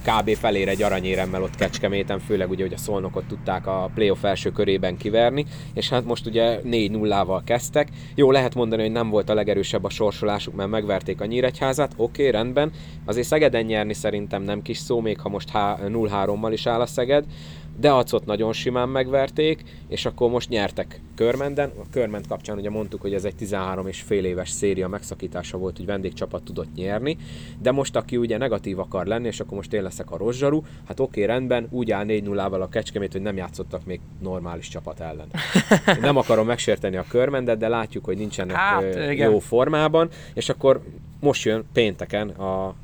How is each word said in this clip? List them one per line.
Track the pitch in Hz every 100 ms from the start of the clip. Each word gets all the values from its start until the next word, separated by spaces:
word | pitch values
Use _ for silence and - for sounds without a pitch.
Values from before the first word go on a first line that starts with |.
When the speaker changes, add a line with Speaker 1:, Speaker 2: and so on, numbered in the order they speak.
Speaker 1:
kb. | - 110 104
felér | 107 117 98 95
egy | 98
aranyéremmel | 104 95 92 92 92 92
ott | 92
Kecskeméten, | - 95 - 101 98 95 98
főleg | - 104 90
ugye, | 92
hogy | 95
a | 90
Szolnokot | - 101 92 -
tudták | - 110 - 92 98
a | 95 92
play-off | 95 107 92
első | 101 95 -
körében | 85 101 95 92 90
kiverni, | 104 107 117 135 147 - -
és | - 107
hát | 123
most | 113 117 -
ugye | 110 117 113
négy | 120 117 104
nullával | 110 107 101 95 92
kezdtek. | - 117 - 151 147 - -
Jó, | - 139
lehet | 135 127
mondani, | 127 117 113
hogy | 110
nem | 117 113
volt | 104 95
a |
legerősebb | 107 104 98 95 104
a | 98
sorsolásuk, | - 107 - 107 104 107
mert | 101 98
megverték | 110 104 95 - 95
a | 104
Nyíregyházát, | 120 127 127 135 135 139 -
oké, | 113 - 139
rendben. | 107 120 127 151 156 - -
Azért | - 110 120
Szegeden | 156 151 120
nyerni | 113 107 104
szerintem | 104 107 104 101 101
nem | 98 104
kis | 104 113
szó, | - 120
még | 113 101
ha | 104
most | 98 -
há-, | 107 101 104 101
null | 113 110
hárommal | 101 98 101 110
is | 110 -
áll | 117
a | 120
Szeged, | - 123 143 147 - - - - -
Deacot | 147 135 120 113
nagyon | - 104 110
simán | 113 - 123 123
megverték, | 135 131 135 135 - 156 156 - - -
és | - 123
akkor | - 120
most | 120 -
nyertek | 113 98 - 87 - -
Körmenden. | - 113 127 143 143 143 123
A | 98
Körment | 135 113 104 -
kapcsán | 98 - 104
ugye | 104
mondtuk, | 107 104 101
hogy | 101
ez | 98
egy | 95
tizenhárom | 80 104 98 92 95 95
és | 90
fél | - 104
éves | 92 90 90
széria | - 101 92 92
megszakítása | 98 - - 92 90 87 92
volt, | 92 85
hogy | 90
vendégcsapat | 101 95 82 - 90
tudott | - 87 80
nyerni, | 78 92 104 131 160 - - - -
de | 101
most, | 135 135 127
aki | - 120
ugye | 120 110
negatív | 131 107 98 95
akar | 92 95 87
lenni, | 110 120
és | 104
akkor | 104 98
most | 90
én | 107
leszek | 92 85 87
a | 82
rozsarú, | 101 123 139 151 156 - -
hát | -
oké, | 131 -
rendben, | 101 120 127 123 117
úgy | 123 117
áll | 101
négy | 104 107
nullával | 101 101 98 95
a | 92
Kecskemét, | 113 107 107 98
hogy | 95
nem | 101 95
játszottak | 87 78 87 90
még | 82 90 - 78
normális | 95 92 85 85 80
csapat | 87 80 78
ellen. | 80 78 78 - - 190 -
Speaker 2:
<laughs> | 190 - 165
Speaker 1:
Nem | 143 143
akarom | 120 113 110
megsérteni | 120 - 104 101 92
a | 90
Körmendet, | 120 131 139 123 110
de | 113
látjuk, | 117 110 107
hogy | - 95
nincsenek, | 104 - 92 -
Speaker 2:
Hát, | 196 202
Speaker 1:
ö, | 95 - 147
Speaker 2:
igen. | 143 143
Speaker 1:
jó | 107
formában, | - 117 135 151 156 160 165 - -
és | - -
akkor | 135 135 131 - - - -
most | 147 131
jön | - 110 110
pénteken | - 113 90 - 104 104
a | 90 95 95 95 95